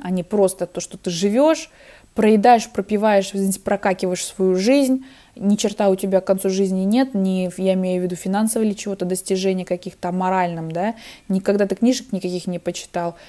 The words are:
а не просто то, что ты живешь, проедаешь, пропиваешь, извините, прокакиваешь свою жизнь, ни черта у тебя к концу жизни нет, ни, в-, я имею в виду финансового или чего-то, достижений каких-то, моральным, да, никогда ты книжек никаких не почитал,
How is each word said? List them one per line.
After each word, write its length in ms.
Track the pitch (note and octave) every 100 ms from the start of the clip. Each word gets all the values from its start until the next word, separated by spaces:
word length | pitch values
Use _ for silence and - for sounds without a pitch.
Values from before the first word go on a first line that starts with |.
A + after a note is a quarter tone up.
а 80 | F3+
не 120 | F#3
просто 440 | E3+ G#3+ F#3 F#3 F3
то, 140 | -
что 180 | - F#3+
ты 120 | F#3
живешь, 600 | E3+ G3+ A3 D#4 D#4 - _ - - _
проедаешь, 540 | - G#3+ A3 A3 A#3 -
пропиваешь, 600 | - F#3+ G#3 G#3+ G3+ F#3+
извините, 240 | G3 G3 F#3+
прокакиваешь 640 | - G3+ G3+ F#3+ F#3 F3+
свою 300 | - - F#3+
жизнь, 500 | F#3 G#3 C#4 C4 C4 - - _ -
ни 200 | G3+ G#3
черта 320 | G#3 G#3 G3+
у 80 | F#3+
тебя 240 | G3 F#3
к 60 | F#3
концу 220 | F#3+ F#3+
жизни 340 | F#3+ G3 F#3
нет, 320 | G3 A#3+ C4+
ни, 340 | G3+ F#3+ F#3 F#3
в-, 100 | F3+
я 140 | F#3+
имею 280 | F#3 F#3 F3+
в 40 |
виду 100 | F3+
финансового 540 | F3+ F#3+ G3 A3 A3+ A3
или 60 |
чего-то, 300 | G3+ G#3 G3
достижений 600 | F3+ F#3 - F#3+ F#3+ F#3
каких-то, 480 | F3+ F3+ F#3 - F3+
моральным, 580 | F3+ F#3 F#3+ F3 E3 D#3+
да, 240 | E3 G#3 A3+ - - -
никогда 380 | F#3+ G3+ G3+ G3
ты 80 |
книжек 380 | F#3+ A#3 C4 -
никаких 340 | F#3 F3+ F3+ F3
не 140 | F3
почитал, 560 | - F3 - F3+ E3+ E3+